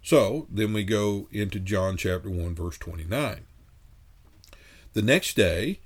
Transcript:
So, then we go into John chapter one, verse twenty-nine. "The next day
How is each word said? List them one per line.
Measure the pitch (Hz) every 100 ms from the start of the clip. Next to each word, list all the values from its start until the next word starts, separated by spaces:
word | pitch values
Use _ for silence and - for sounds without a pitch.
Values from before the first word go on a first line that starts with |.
So, | - 151 101 139 151
then | 95 107
we | 107
go | 98 107 104 101 95
into | 104 104 101
John | 95 101 95 92
chapter | 92 90 95
one, | 90 85 85
verse | 85 -
twenty-nine. | - 82 82 117 139 - - - - - - - - - - - - - - - -
"The | 107
next | 107 160 - -
day | 95 82 123 196